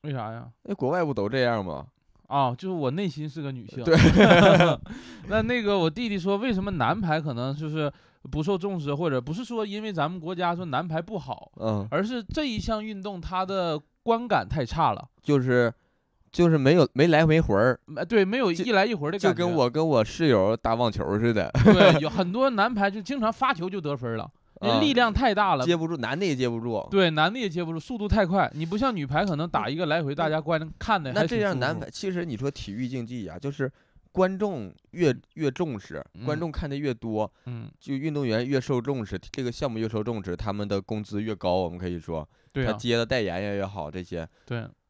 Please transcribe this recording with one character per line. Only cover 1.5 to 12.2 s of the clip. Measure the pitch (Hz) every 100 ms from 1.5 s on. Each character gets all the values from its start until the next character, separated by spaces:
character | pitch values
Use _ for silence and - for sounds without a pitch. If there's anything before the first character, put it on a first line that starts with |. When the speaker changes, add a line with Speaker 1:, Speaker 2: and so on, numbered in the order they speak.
| 113
Speaker 2:
吗？ | 92 71 - _ _ _ _
Speaker 1:
啊， | 143 131
就 | 127 190
是 |
我 | 175 135
内 | 156 196
心 | 151 151
是 | 151
个 | 143
女 | 131 -
性。 | -
Speaker 2:
对。 | 120
Speaker 1:
<laughs> | 233 - - 220 175 196 190 175 139 - 240 - - 175
那， | 214
那 | 220 247
个 | 208 202
我 | 165
弟 | 151 240
弟 | 202
说， | 180 202
为 | 254
什 | 190
么 | 202
男 | 170 120 196
排 | 180 156
可 | 147
能 | 120 131
就 | 143 156
是 | 156 147 - _ _ 135
不 | 143
受 | 156 190
重 | 202 185
视， | 143
或 | 143 170
者 | 131
不 | 123
是 | 175
说 | 240 233
因 | 214 208
为 | 220
咱 | 175 147
们 | 180
国 | 160
家 | 180 175
说 | 175
男 | 180 135
排 | 175 160
不 | 175 208
好， | 135 - -
Speaker 2:
嗯。 | - 110 104 104
Speaker 1:
而 | 151
是 | 208 247